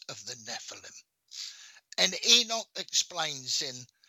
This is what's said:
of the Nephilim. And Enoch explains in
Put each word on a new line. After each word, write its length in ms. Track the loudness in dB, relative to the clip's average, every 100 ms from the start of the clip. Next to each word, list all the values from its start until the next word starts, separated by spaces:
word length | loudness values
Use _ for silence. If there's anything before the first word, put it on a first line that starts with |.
| -2
of 160 | -10
the 100 | -8 -10 -8
Nephilim. 520 | -8 -8 -12 -14 -18 -20 _ _ -12 -12 -12 -18 -20 _ 2
And 160 | 2 4 8
Enoch 420 | 8 8 -2 -4 -10
explains 840 | 0 0 0 -2 -2 -4 -2 -2
in 140 | -2 -6 -14 _